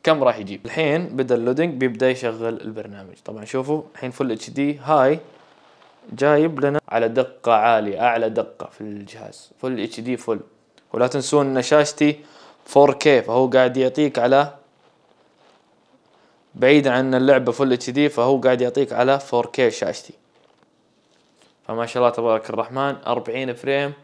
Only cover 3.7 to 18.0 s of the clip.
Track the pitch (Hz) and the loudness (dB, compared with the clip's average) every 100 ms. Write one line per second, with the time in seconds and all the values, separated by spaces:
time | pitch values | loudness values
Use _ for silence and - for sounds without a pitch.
3.7 | 151 151 - 127 - 135 110 - 123 143 | -4 -6 -12 -12 -6 -6 -6 -8 -4 -4
4.7 | 147 127 151 131 165 - - _ _ _ | -4 0 2 4 0 -6 -20 _ _ _
5.7 | _ _ _ - 110 143 147 160 165 139 | _ _ _ -18 -2 2 2 2 0 -2
6.7 | 139 - 113 113 120 127 - 117 113 113 | -2 -4 -2 0 0 -2 -4 2 4 4
7.7 | 113 104 98 120 117 110 107 - - - | 2 0 0 0 0 -2 -2 -6 -10 -18
8.7 | - 107 101 101 113 107 - - _ 131 | -14 -14 -14 -16 -18 -20 -20 -20 _ -6
9.7 | 123 110 117 117 123 - 104 - _ _ | -6 -6 -8 -6 -6 -4 -6 -8 _ _
10.7 | _ _ 113 123 139 127 147 139 131 123 | _ _ -2 0 0 0 2 2 0 4
11.7 | 151 147 - 147 147 - - - _ - | 4 2 2 0 0 -8 -20 -20 _ 0
12.7 | 143 139 135 156 131 110 120 131 127 127 | 6 6 6 4 4 4 2 4 4 2
13.7 | 123 127 131 147 127 120 135 147 - _ | 2 0 0 0 0 2 4 2 -6 _
14.7 | _ _ _ _ _ _ _ _ _ _ | _ _ _ _ _ _ _ _ _ _
15.7 | _ _ _ _ _ _ _ _ - 127 | _ _ _ _ _ _ _ _ 0 4
16.7 | 147 131 123 131 127 131 131 123 113 135 | 6 4 0 2 2 4 4 2 0 0
17.7 | 123 127 127 | 0 -2 0